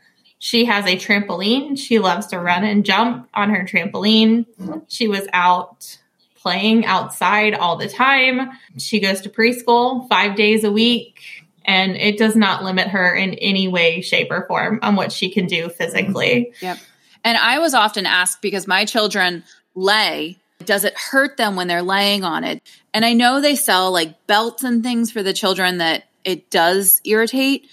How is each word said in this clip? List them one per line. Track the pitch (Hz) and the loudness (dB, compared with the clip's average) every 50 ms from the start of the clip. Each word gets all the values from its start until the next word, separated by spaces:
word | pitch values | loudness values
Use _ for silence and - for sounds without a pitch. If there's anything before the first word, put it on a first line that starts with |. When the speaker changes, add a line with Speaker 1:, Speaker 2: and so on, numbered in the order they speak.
| _ _ _ _ _ _ _ - | _ _ _ _ _ _ _ -14
Speaker 1:
She | - - - 233 233 | -8 0 2 2 2
has | 233 208 202 196 | 4 2 0 2
a | 180 185 | 0 -2
trampoline. | 185 - - 208 202 208 202 180 170 190 208 233 277 277 285 277 | -2 0 0 0 0 0 -4 -6 -4 -2 0 0 0 -2 -4 -8
She | 269 - - 240 220 | -8 -2 0 0 2
loves | 196 185 175 196 208 - | 2 2 0 -2 -4 -8
to | - 180 | -8 -6
run | 175 175 175 180 202 | -2 -2 0 0 0
and | 214 208 208 202 | 0 2 2 2
jump | - 190 196 233 247 240 - - _ - | 2 2 2 2 0 -2 -6 -10 _ -4
on | 208 202 202 | -2 0 0
her | 214 185 190 | 0 -2 -2
trampoline. | 185 - 180 170 202 - 190 190 214 220 220 220 220 226 233 226 _ _ - 185 320 311 311 - - | -2 -4 -4 -4 -4 -6 -2 0 2 4 4 6 4 4 2 0 _ _ -14 -12 -10 -10 -12 -12 -12
She | - - 233 214 | -6 -4 -2 -2
was | 202 196 196 190 | -2 -2 -4 -2
out | - 180 175 180 175 185 185 - - - - - - _ _ _ _ _ _ _ _ | 0 2 4 4 4 2 0 -8 -14 -20 -20 -20 -20 _ _ _ _ _ _ _ _
playing | _ - 185 175 190 196 220 220 233 - | _ -6 -4 -2 0 2 4 4 4 4
outside | - 185 175 - 135 - - 185 180 202 214 214 214 196 | 2 0 0 -2 -4 -6 -2 0 0 2 2 2 0 0
all | - 180 175 165 | 0 -2 -2 -2
the | - - 208 | -2 -6 -8
time. | - - 247 262 277 269 254 262 254 254 269 254 - - - - - - | -2 0 2 2 4 4 2 2 0 -2 -4 -6 -10 -20 -20 -20 -14 -12
She | - - 226 208 | -8 -2 -2 0
goes | 196 190 196 196 | 0 0 -2 -2
to | - 208 | -6 -8
preschool | - - 220 233 247 240 - - 240 240 240 254 262 247 247 - | -2 2 2 2 2 0 2 2 4 4 4 2 -2 -4 -2 0
five | 214 185 196 208 196 | 2 2 2 2 2
days | 208 214 208 220 220 | 2 4 4 4 4
a | 214 208 | 2 2
week, | 202 220 226 240 240 220 - - _ - - - - - - _ _ _ - | 2 4 4 4 2 0 -2 -8 _ -20 -20 -20 -20 -20 -20 _ _ _ -2
and | - 196 185 190 190 185 | 0 2 2 2 0 0
it | - - 208 208 208 | 0 0 0 2 2
does | 226 220 214 | 2 2 4
not | 226 214 190 185 - | 4 2 2 0 -2
limit | 190 190 185 185 180 190 | -4 -4 -2 -2 -2 0
her | 185 196 180 180 175 | 0 0 0 2 2
in | 180 190 185 175 | 0 -2 -2 -4
any | - - 202 196 190 190 | -4 -2 0 0 0 0
way, | 185 180 175 170 170 165 180 | 0 0 2 2 2 0 0
shape, | 175 - 180 175 165 - | -4 -2 -2 -2 0 0
or | 156 175 180 | -4 -6 -4
form | - 180 165 - 180 214 233 | -4 -2 -2 -2 -2 -2 -2
on | 214 208 202 | 0 0 0
what | 190 175 - | 0 0 -2
she | - - - 185 | -4 -6 -6 -4
can | - 208 180 | -2 -2 -2
do | 151 180 165 165 170 | -2 -2 -4 -4 -6
physically. | 170 - 175 165 170 190 190 - 190 - - - - 240 240 240 - - | -8 -6 -6 -4 -4 -4 -2 -2 -2 -2 0 0 0 0 -2 -4 -8 -10
Speaker 2:
Yep. | 190 185 175 - - _ _ _ _ _ _ _ - | -10 -10 -10 -10 -12 _ _ _ _ _ _ _ -2
And | 226 233 | 0 0
I | - - 226 254 294 | 2 2 2 2 0
was | 339 320 262 | 0 2 2
often | 240 208 214 214 214 185 | 2 2 2 0 -2 -2
asked, | 165 - 180 180 - - - | 0 0 0 0 0 -4 -4
because | - 202 190 190 180 190 | -4 -4 -4 -4 -2 0
my | 180 190 214 | 0 0 0
children | 208 - 226 214 208 202 202 185 180 175 165 - _ - _ _ _ - | 0 0 0 0 0 0 0 0 0 -2 -4 -10 _ -20 _ _ _ -8
lay, | 185 185 196 208 220 208 175 156 151 151 165 185 _ _ _ _ - 165 | -2 0 2 2 2 2 0 -2 -4 -8 -10 -12 _ _ _ _ -12 -4
does | 226 202 202 208 | -2 -2 0 -2
it | 196 - | -4 -4
hurt | - - - - 269 277 277 269 | -6 -8 -2 0 0 0 0 -2
them | - 226 208 196 | -2 -2 -2 -2
when | 185 180 | -4 -4
they're | 175 170 175 | -2 -2 -2
laying | 180 180 190 196 202 202 202 202 | -2 -2 0 0 2 2 0 0
on | 190 175 156 160 165 | -2 -4 -4 -4 -6
it? | 160 160 - _ - - _ _ _ - | -6 -8 -10 _ -20 -20 _ _ _ -2
And | 214 226 | 0 0
I | 233 240 | 2 2
know | 233 247 247 254 277 | 4 4 4 2 2
they | 285 294 285 | 2 2 0
sell, | 233 - 262 196 185 185 185 | 0 0 2 2 2 2 2
like, | 185 175 165 160 160 _ _ - | 0 0 -2 -2 -6 _ _ 0
belts | 208 208 226 233 226 - | 0 2 0 -2 -6 -6
and | - 254 240 233 226 | -4 -2 0 0 0
things | 247 240 233 233 214 | -2 -2 -2 -2 -2
for | - 226 190 | -4 -4 -4
the | 190 | -4
children | 190 - - 190 190 180 185 180 180 175 | -4 -2 0 0 0 2 0 0 0 0
that | 165 165 156 - - _ _ _ - | -2 -2 -2 -4 -6 _ _ _ -6
it | 185 185 156 _ - | -6 -6 -6 _ -2
does | - 185 165 170 185 196 196 190 - - - | 0 2 4 4 2 2 0 0 -2 -2 0
irritate. | - 214 220 226 220 - 262 269 269 277 - _ _ | 0 0 0 0 0 0 0 0 0 0 -2 _ _